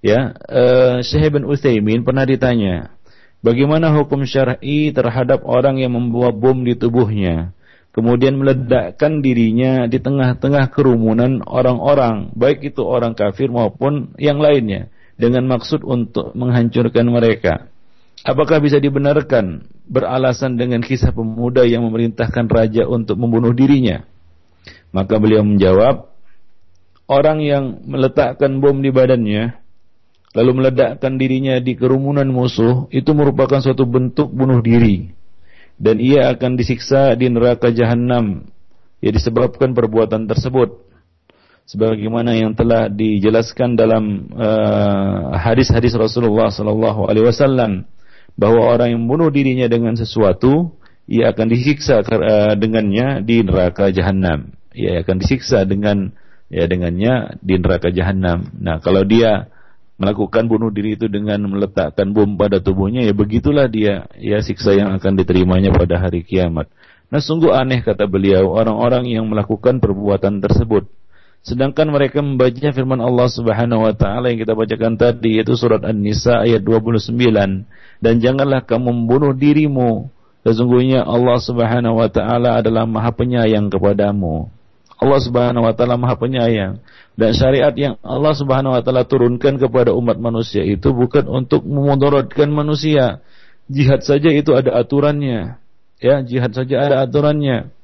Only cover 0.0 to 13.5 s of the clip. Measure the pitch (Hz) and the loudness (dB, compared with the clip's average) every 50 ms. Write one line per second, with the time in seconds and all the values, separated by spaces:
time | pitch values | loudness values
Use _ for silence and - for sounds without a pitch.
0 | - 101 104 123 135 113 - - - - - 127 123 123 127 127 127 127 123 123 | 2 2 2 2 0 -2 -8 -12 -16 -4 0 2 4 4 4 4 4 4 2 0
1 | 123 - - 151 156 156 147 143 120 110 143 139 - 139 120 107 104 104 110 117 | -4 -2 0 0 2 2 0 0 -2 -2 -4 0 0 0 0 2 0 0 0 0
2 | 117 123 127 135 135 127 131 123 131 127 123 117 101 95 90 85 - - - - | -2 -2 -2 0 0 0 0 0 0 0 0 0 0 -2 -2 -4 -8 -12 -20 -20
3 | - - - - _ _ _ _ - 120 117 123 139 143 156 160 165 160 151 151 | -20 -20 -20 -20 _ _ _ _ 0 0 2 2 2 2 2 2 2 2 2 2
4 | 143 147 143 139 139 127 - 139 135 123 127 - - 135 147 151 151 151 - 131 | 2 0 -2 -4 -4 -2 0 0 0 0 -2 -6 -6 -4 -2 -2 -2 -2 0 0
5 | 120 120 110 131 123 123 135 - - - 120 123 - 139 135 131 131 123 123 117 | -2 0 0 -2 0 0 0 -2 0 0 0 2 2 2 0 0 -2 -2 -2 -2
6 | 123 120 113 120 123 123 117 104 113 131 131 127 123 120 120 113 117 120 113 131 | -2 -2 -2 0 0 0 0 2 2 2 2 2 0 -2 -2 0 -2 0 0 0
7 | 123 104 107 104 98 90 85 82 82 90 - _ _ _ _ _ _ _ _ - | 0 0 0 -2 -2 -2 -2 -2 -4 -8 -12 _ _ _ _ _ _ _ _ -2
8 | 113 117 123 123 131 135 135 135 135 135 135 131 135 117 127 123 104 87 - - | 0 0 2 2 2 0 0 2 0 0 0 0 0 0 0 0 0 -4 -4 -2
9 | 151 151 156 151 139 135 123 117 113 113 110 120 127 131 131 131 120 117 117 131 | -2 0 0 0 0 0 2 2 0 0 0 0 0 0 0 0 0 -2 -2 -4
10 | - 127 139 139 131 127 123 - - 139 143 143 135 131 - - 139 135 123 117 | -2 -2 -2 0 0 0 0 0 -2 0 2 2 0 0 0 2 2 4 4 4
11 | 113 110 110 117 120 127 135 113 - - - 123 123 127 127 117 - 135 143 139 | 2 2 2 2 2 0 0 -2 -6 -4 -2 0 0 0 0 0 2 2 2 4
12 | 127 117 110 104 95 - - 110 117 135 151 147 139 143 - - 113 90 127 120 | 2 0 0 -4 -8 -10 -4 0 0 0 0 0 -4 -10 -6 -4 -4 -2 0 0
13 | 120 117 113 - 104 104 98 - 135 127 | -2 -2 -2 -2 -2 -4 -2 -2 -4 -2